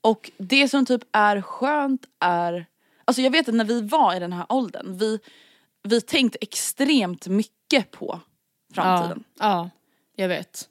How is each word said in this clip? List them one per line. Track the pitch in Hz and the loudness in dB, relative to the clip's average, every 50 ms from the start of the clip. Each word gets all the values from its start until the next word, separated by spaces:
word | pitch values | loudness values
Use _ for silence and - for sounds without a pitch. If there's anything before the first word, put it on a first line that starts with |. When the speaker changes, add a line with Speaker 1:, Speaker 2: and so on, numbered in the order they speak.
Speaker 1:
Och | - 220 220 - - - _ | 4 2 2 2 -4 -20 _
det | _ 196 180 262 277 285 254 | _ -4 2 4 4 4 4
som | - 285 262 | 4 2 2
typ | - 254 233 - _ | 2 0 -2 -2 _
är | - 220 208 208 208 202 | 0 2 4 4 2 2
skönt | 190 - - - 247 277 302 302 277 277 269 254 - _ _ _ | -2 -8 -6 -4 -2 0 0 0 0 0 -2 -4 -4 _ _ _
är, | - 180 175 170 175 175 170 175 170 _ _ _ _ _ _ _ _ | 0 0 0 0 0 -2 -4 -6 -10 _ _ _ _ _ _ _ _
alltså | - 247 254 | -2 0 2
jag | 254 262 | 2 2
vet | 254 320 320 - | 2 2 0 2
att | 226 | 0
när | 233 220 | 0 0
vi | 208 240 240 | 0 -2 -4
var | 214 208 277 311 269 196 175 | -2 -2 2 2 2 2 2
i | 185 | 0
den | 175 175 | -6 -6
här | 180 175 170 - | -8 -8 -6 -2
åldern, | 226 269 247 190 - - - 185 190 180 | -2 -2 -2 -4 -8 -12 -12 -12 -6 -4
vi, | 214 220 220 214 _ - - _ _ _ _ _ _ _ _ _ | -2 -2 -2 -4 _ -14 -20 _ _ _ _ _ _ _ _ _
vi | _ 202 226 233 | _ 0 0 0
tänkte | - - - 311 262 220 - - | 0 0 0 2 2 0 0 -4
extremt | - - - - - - - - 277 285 311 269 202 180 180 170 - | -10 -8 -8 -8 -8 -8 -2 -2 0 2 4 2 2 0 -4 -8 -6
mycket | 175 190 202 214 - _ _ _ _ - 269 196 _ | -2 -2 -2 -2 -2 _ _ _ _ 2 2 2 _
på | - - - - - 180 - _ _ _ _ _ _ _ _ _ - | -10 -12 -10 -10 -10 -10 -14 _ _ _ _ _ _ _ _ _ -6
framtiden. | 190 175 185 185 175 175 170 180 - - _ _ - | -2 2 2 2 2 0 -2 -6 -10 -14 _ _ -2
Speaker 2:
Ja, | 208 214 | 0 0
ja, | 196 175 170 180 _ _ _ _ _ _ _ _ _ | 0 0 -4 -6 _ _ _ _ _ _ _ _ _
jag | - 190 180 | -4 -4 -4
vet. | 180 156 180 _ _ - - _ | -2 -6 -8 _ _ -18 -18 _